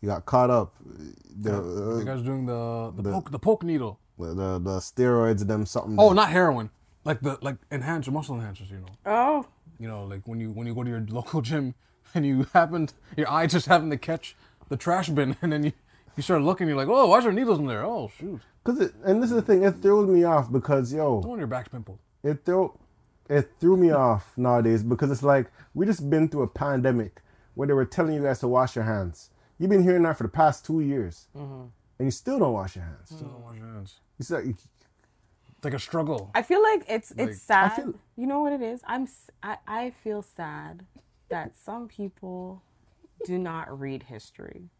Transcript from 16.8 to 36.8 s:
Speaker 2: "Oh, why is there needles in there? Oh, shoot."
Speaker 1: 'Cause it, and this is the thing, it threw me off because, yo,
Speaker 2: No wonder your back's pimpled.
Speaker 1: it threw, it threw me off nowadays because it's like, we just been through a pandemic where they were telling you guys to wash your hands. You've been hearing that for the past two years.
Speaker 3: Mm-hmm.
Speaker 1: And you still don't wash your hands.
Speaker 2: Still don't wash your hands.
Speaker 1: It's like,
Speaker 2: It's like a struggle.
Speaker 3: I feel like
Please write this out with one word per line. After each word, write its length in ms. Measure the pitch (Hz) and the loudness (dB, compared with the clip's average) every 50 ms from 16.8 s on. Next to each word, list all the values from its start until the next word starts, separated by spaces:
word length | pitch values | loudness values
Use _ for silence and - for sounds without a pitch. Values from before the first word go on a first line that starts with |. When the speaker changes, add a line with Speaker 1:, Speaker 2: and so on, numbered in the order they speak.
| 135 143 | 0 2
Speaker 2:
"Oh, 200 | 220 269 269 196 | 4 6 6 8
why 100 | 180 233 | 8 6
is 60 | 247 | 6
there 80 | 233 190 | 4 2
needles 260 | 208 262 233 208 156 | 2 2 2 2 2
in 80 | 147 | 2
there? 180 | 135 120 104 117 | -2 -2 -2 -4
Oh, 240 | 185 233 214 131 101 - | -4 -4 -6 -8 -10 -12
shoot." 240 | - 147 190 190 120 - _ _ _ _ | -12 -12 -10 -10 -12 -14 _ _ _ _
Speaker 1:
'Cause 160 | - 247 285 | -4 0 0
it, 140 | 262 - - - - | 0 -2 -2 -6 0
and 160 | 196 190 220 | 2 2 2
this 100 | 247 226 | 2 2
is 60 | 240 | 0
the 60 | 233 - | 0 4
thing, 220 | - 214 185 190 | 4 4 6 6
it 180 | 202 175 180 - | 4 2 4 4
threw 240 | 196 202 214 208 | 6 6 6 6
me 160 | 190 190 175 170 | 6 6 6 6
off 280 | 170 165 151 135 117 120 | 6 4 4 2 2 0
because, 400 | 131 - - 147 135 131 117 135 | -2 0 2 2 2 2 0 -2
yo, 280 | 156 156 147 127 107 | -2 0 2 2 0
Speaker 2:
No 80 | 90 233 | 0 -4
wonder 100 | 247 226 165 | -6 -6 -6
your 40 | 120 | -6
back's 200 | 120 127 120 - | -6 -8 -8 -10
pimpled. 300 | - 123 107 - 95 98 _ _ _ _ _ | -14 -14 -14 -14 -18 -20 _ _ _ _ _
Speaker 1:
it 220 | 143 151 143 _ | -4 -4 -2 _
threw, 320 | - 180 185 190 - - - _ _ _ _ _ _ _ _ _ _ | 0 2 2 2 0 -2 -12 _ _ _ _ _ _ _ _ _ _
it 220 | 143 147 135 - _ _ | 2 2 2 2 _ _
threw 180 | - 170 190 | 4 4 6
me 140 | 185 180 170 | 8 6 6
off 420 | 156 143 131 123 113 101 - - - - | 6 6 4 4 4 2 -2 -8 -6 -2
nowadays 460 | 123 127 123 120 113 113 113 113 107 | 2 4 4 4 4 4 4 2 2
because 260 | 117 123 113 147 139 | 0 0 0 0 0
it's 140 | 139 117 127 | 0 0 2
like, 260 | 143 139 135 123 - _ _ - _ _ | 4 4 4 2 -2 _ _ -20 _ _
we 100 | 139 175 | -2 0
just 240 | 202 214 165 143 143 | 0 0 -2 0 0
been 200 | 147 156 156 156 | 2 2 2 2
through 140 | 151 147 131 | 2 0 -2
a 40 | 110 | -2
pandemic 720 | - - 151 147 139 131 123 131 127 120 110 95 - - _ _ _ _ _ _ _ | -2 -4 -2 -2 0 2 2 2 2 2 -2 -4 -8 -18 _ _ _ _ _ _ _
where 120 | - 135 | -6 0
they 80 | 143 143 | 2 2
were 100 | 135 131 | 2 2
telling 300 | - - - 175 156 156 | 0 0 0 0 0 0
you 80 | 151 143 | 0 0
guys 160 | 139 131 - | -2 -2 0
to 100 | - 123 | -2 2
wash 280 | 123 127 131 127 - | 2 2 2 2 0
your 80 | 123 110 | -4 -2
hands. 460 | 110 110 104 95 87 82 - - _ _ _ _ _ _ _ | -2 -2 -2 -2 -4 -8 -12 -18 _ _ _ _ _ _ _
You've 120 | 160 190 | 0 4
been 120 | 208 196 180 | 4 6 6
hearing 200 | 180 180 180 170 | 6 6 4 4
that 120 | 165 156 | 2 2
for 60 | - 160 | -2 -4
the 60 | 156 | -6
past 340 | - 160 160 151 139 - - | 0 4 4 4 4 0 -6
two 160 | - 160 160 | -4 -2 -2
years. 460 | 156 143 139 135 107 87 80 - - _ _ | 0 0 -2 -2 -4 -6 -8 -14 -20 _ _
Speaker 3:
Mm-hmm. 280 | 143 147 139 135 131 127 123 117 _ _ _ _ _ | -16 -14 -14 -14 -16 -18 -20 -20 _ _ _ _ _
Speaker 1:
And 80 | 127 | -2
you 40 | 135 | -2
still 280 | 123 - - - 269 277 | -2 -4 -4 -4 0 0
don't 140 | 196 143 117 | 2 0 0
wash 200 | 104 95 95 - | -2 -4 -8 -10
your 80 | 95 87 | -12 -14
hands. 200 | 82 78 - - | -14 -14 -16 -20
Speaker 2:
Still 220 | - 160 156 156 147 | -20 -18 -16 -16 -16
don't 140 | 127 120 117 | -16 -18 -18
wash 140 | 117 117 | -18 -18
your 100 | 110 110 | -18 -16
hands. 340 | 113 113 107 98 95 - _ _ _ _ _ | -16 -16 -16 -16 -16 -18 _ _ _ _ _
Speaker 1:
It's 120 | 135 - | -8 -6
like, 160 | 170 147 - | -6 -6 -4
Speaker 2:
It's 120 | 131 113 - _ _ _ _ _ _ _ _ _ _ _ _ _ _ _ _ _ _ - _ - | -6 -8 -10 _ _ _ _ _ _ _ _ _ _ _ _ _ _ _ _ _ _ -20 _ -10
like 120 | 147 131 | -8 -8
a 40 | 131 | -8
struggle. 520 | - - - 165 160 - 156 120 98 98 101 | -10 -6 -4 -4 -2 -2 -4 -6 -6 -4 -4
Speaker 3:
I 80 | 220 233 | -4 -2
feel 200 | - 359 403 427 | 0 2 4 4
like 220 | 427 440 381 | 4 2 0